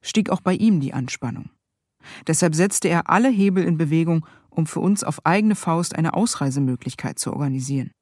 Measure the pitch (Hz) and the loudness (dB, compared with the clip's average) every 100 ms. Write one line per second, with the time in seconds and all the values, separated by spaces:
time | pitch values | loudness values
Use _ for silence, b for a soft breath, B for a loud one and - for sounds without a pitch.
0 | - 220 196 220 - 185 226 180 139 135 | -2 -2 0 -2 0 2 2 2 0 -4
1 | 123 - 123 - - _ _ _ _ _ | -6 -6 -8 -8 -14 _ _ _ _ _
2 | B B - 160 180 156 190 - - 170 | B B -2 2 2 2 2 2 0 0
3 | - 190 254 214 196 185 175 160 156 160 | 2 2 4 4 2 2 0 0 2 2
4 | 165 165 B B B - 156 - 185 202 | 2 0 B B B -4 -2 0 0 0
5 | - - 156 196 214 202 - 165 175 - | -2 -2 0 2 2 2 0 0 -2 -2
6 | 160 - 233 - 143 135 131 123 127 - | -2 0 -2 0 -2 0 0 -2 -6 -8
7 | 127 - - - 143 131 131 139 123 _ | -8 -6 -6 -4 -4 -4 -2 -4 -4 _